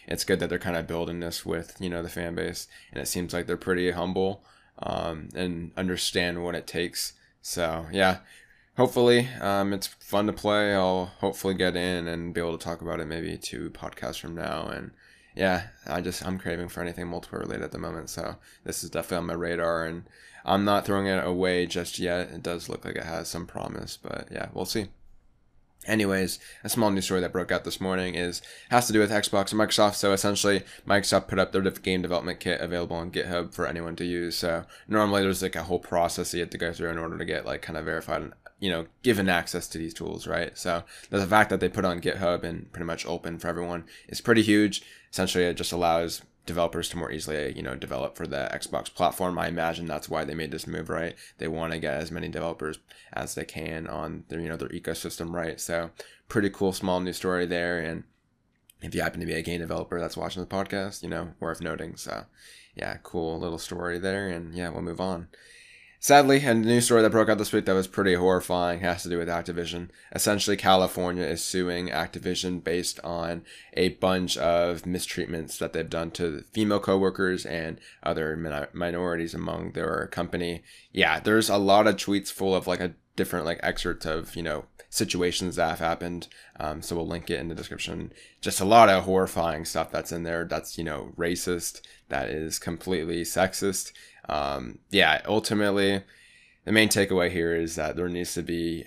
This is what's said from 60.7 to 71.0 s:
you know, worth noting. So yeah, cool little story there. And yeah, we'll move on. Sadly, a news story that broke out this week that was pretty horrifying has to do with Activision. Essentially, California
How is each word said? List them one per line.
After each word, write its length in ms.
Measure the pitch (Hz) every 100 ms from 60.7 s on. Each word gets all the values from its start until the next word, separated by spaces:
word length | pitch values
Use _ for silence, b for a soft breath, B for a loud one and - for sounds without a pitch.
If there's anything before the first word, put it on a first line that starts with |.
| 101 98 -
you 80 | 85
know, 200 | 82 87 -
worth 220 | 82 80
noting. 340 | 85 80 80 -
So 300 | - - - B B B B B
yeah, 220 | 50 50
cool 360 | - 87 80 82
little 200 | 87 82
story 380 | - 87 87 87
there. 300 | 95 98 98
And 260 | 85 82
yeah, 160 | 87 87
we'll 120 | 82
move 200 | 85 85
on. 280 | 92 87 85 B B B B B B B
Sadly, 440 | - 143 139 139
a 100 | 143
news 300 | 113 110 120
story 180 | 120 117
that 100 | 110
broke 180 | 110 110
out 80 | 107
this 160 | 104
week 100 | 110
that 80 | 101
was 160 | 95 92
pretty 280 | - 98 85
horrifying 640 | 92 92 - 90 87 87
has 220 | 92 87
to 60 | 87
do 80 | 87
with 120 | 85
Activision. 580 | 85 85 85 82 87 85 B B
Essentially, 440 | - 110 101 104 98
California 680 | 98 95 92 -